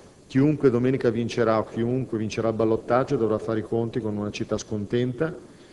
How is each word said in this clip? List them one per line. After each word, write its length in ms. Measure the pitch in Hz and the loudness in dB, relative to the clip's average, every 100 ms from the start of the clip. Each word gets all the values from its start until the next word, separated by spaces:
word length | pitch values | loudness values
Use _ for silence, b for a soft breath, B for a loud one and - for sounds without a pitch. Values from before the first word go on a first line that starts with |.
| B B - | B B -2
Chiunque 440 | 131 147 143 139 | 2 4 4 4
domenica 400 | 120 123 135 123 | 4 2 2 0
vincerà 480 | 110 117 - 113 110 | 0 0 0 2 2
o 60 | 107 | 0
chiunque 500 | 113 117 131 123 110 | -2 -2 -2 -2 -4
vincerà 320 | 107 - 110 | -4 -2 -2
il 60 | |
ballottaggio 600 | 110 110 113 - 120 131 139 | 2 2 2 2 0 2 0
dovrà 200 | 110 107 | 2 0
fare 220 | - 110 | -2 -4
i 60 | |
conti 360 | 107 117 117 123 | -2 -2 -2 -2
con 160 | 107 104 | -4 -4
una 140 | 104 | -4
città 260 | - 110 107 | -6 -4 -4
scontenta 960 | - 107 101 120 123 123 160 - B B B | -4 -6 -2 -2 0 -2 -4 -6 B B B